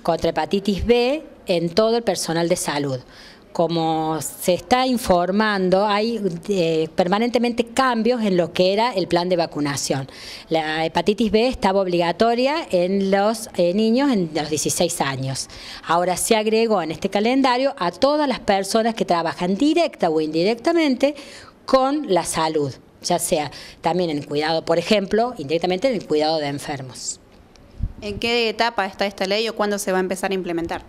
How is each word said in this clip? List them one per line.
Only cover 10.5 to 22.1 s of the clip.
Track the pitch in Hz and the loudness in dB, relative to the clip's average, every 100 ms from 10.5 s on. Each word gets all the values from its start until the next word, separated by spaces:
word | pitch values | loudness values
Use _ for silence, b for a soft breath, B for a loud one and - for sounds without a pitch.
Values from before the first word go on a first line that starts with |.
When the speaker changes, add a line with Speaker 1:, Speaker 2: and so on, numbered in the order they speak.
| 160 156 156 160 | -2 0 -2 0
Speaker 1:
hepatitis | 170 175 214 220 | 0 0 0 2
B | 214 247 | 2 2
estaba | 247 202 196 | 2 2 2
obligatoria | 190 175 170 175 226 233 262 311 302 | 2 2 0 2 2 2 0 -2 0
en | 180 180 196 196 | 0 2 0 2
los, | 196 202 220 - - | 2 2 0 -6 0
eh, | 175 | 2
niños | 190 220 233 285 | 2 2 4 2
en, | 226 165 | 2 0
de | 151 | -4
los | 147 | -4
dieciséis | 151 156 - 202 - | -2 -2 0 -2 0
años. | 139 131 131 135 - B B B - | -4 -2 -6 -6 -10 B B B 0
Ahora | 170 180 175 | 0 2 -2
se | - 220 | 2 2
agregó | 214 220 226 208 | 2 2 2 2
en | 160 | 0
este | 160 190 | -4 -2
calendario | 202 220 269 262 247 269 262 | 0 2 2 2 2 0 0
a | 175 | -4
todas | - 269 302 294 | 2 2 2 0
las | 214 | -2
personas | - 196 196 226 226 | 0 0 2 0 0
que | 220 185 | -2 0
trabajan | 170 165 151 180 190 | 0 0 -2 -2 2
directa | 294 320 320 - 180 | 2 4 0 0 0
o | 160 | 2
indirectamente | 156 160 180 233 - 339 302 254 277 294 B B B B - | 0 0 0 0 0 2 2 2 0 0 B B B B 2
con | 269 262 294 240 | 4 4 0 0